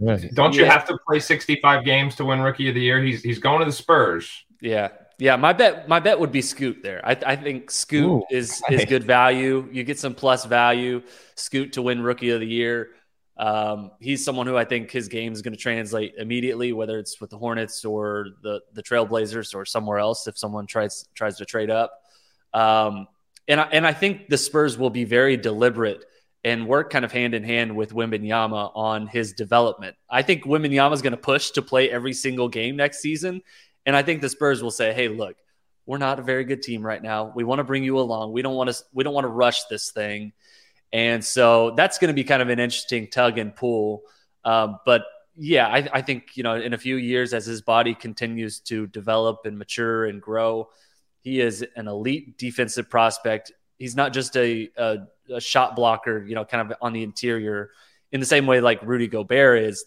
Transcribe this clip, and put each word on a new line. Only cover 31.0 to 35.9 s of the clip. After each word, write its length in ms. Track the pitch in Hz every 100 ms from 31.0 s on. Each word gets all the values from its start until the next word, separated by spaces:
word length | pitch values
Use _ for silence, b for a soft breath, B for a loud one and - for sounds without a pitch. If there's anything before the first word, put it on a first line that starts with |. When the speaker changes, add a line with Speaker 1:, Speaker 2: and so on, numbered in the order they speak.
Speaker 3:
gonna 140 | 131 120
push 340 | - 143 -
to 100 | 143
play 280 | - 131 131
every 220 | 120 127
single 360 | 127 139 127 123
game 280 | 117 117 143
next 240 | 143 143
season. 420 | 151 156 180 180 - b b b -
And 100 | 139
I 60 |
think 180 | 143 160
the 80 | 139
Spurs 340 | - 147 127
will 80 | 117
say, 220 | 107 110
"Hey, 160 | 110 120
look, 280 | 110 98 - _ _ _ _
we're 140 | -